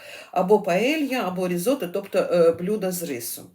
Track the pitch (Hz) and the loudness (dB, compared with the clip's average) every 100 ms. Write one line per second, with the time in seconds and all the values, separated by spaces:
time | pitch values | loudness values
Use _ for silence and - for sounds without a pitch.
0 | - - - 180 185 208 190 180 240 320 | -18 -20 -6 -2 4 4 4 2 2 0
1 | 269 254 185 180 180 175 185 285 175 196 | -2 -2 -4 -2 -2 -2 0 -2 -2 -6
2 | 202 190 - 175 165 165 180 214 185 180 | -2 -2 2 4 4 4 -2 -2 -2 -4
3 | 160 120 - - - | -6 -8 -8 -12 -14